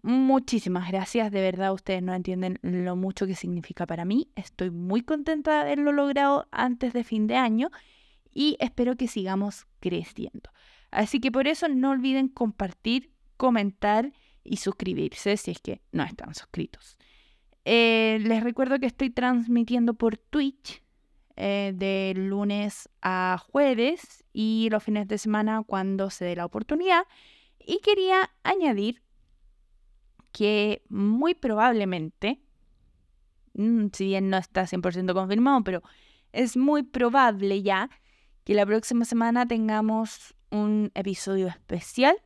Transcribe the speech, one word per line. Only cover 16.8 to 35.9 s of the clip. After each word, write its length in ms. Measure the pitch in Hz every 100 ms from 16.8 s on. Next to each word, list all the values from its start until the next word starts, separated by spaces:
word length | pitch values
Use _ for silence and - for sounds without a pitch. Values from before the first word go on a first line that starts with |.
| - _ _ _ _ _ _ _ -
Eh, 540 | 233 233 226 220 220
les 220 | 214 226
recuerdo 360 | 233 233 262 269
que 60 | 254
estoy 240 | - 269
transmitiendo 880 | 247 247 247 233 240 226 240 233 226
por 220 | 226 220
Twitch, 680 | _ 294 277 - - - _ _ _ _ _ -
eh, 380 | 196 202 202 190
de 380 | 196 196 190 190
lunes 720 | 190 196 202 202 208 - - _
a 420 | 185 185 185 180 -
jueves 720 | 277 285 226 247 349 - - _
y 380 | - 220 220 226
los 140 | 214
fines 240 | - 208 202
de 100 | 214
semana 460 | 220 208 214 220 214
cuando 460 | 190 190 196 190
se 140 | - 175
dé 100 | 175
la 100 | 175
oportunidad. 600 | 214 220 302 370 339 370 - - _ _ _
Y 220 | - 349
quería 500 | - 403 370 370 381 _
añadir 580 | - 381 320 202 208 240 _ _ _ _ _ _ _ _ _ _ _ _ _ -
que 480 | 208 214 208 - _
muy 440 | 208 202 226 320
probablemente, 1080 | 349 254 214 240 233 190 180 160 _ 202 277 _ _ _ _ _ _ _ _ _ _ _
mm, 340 | - 214 233 208
si 140 | - 196
bien 220 | 190 190
no 60 | 190
está 320 | 180 190 185
cien 140 | 180
por 100 | 180
ciento 220 | 175 185
confirmado, 500 | 180 185 208 254 269
pero 180 | 190 180 -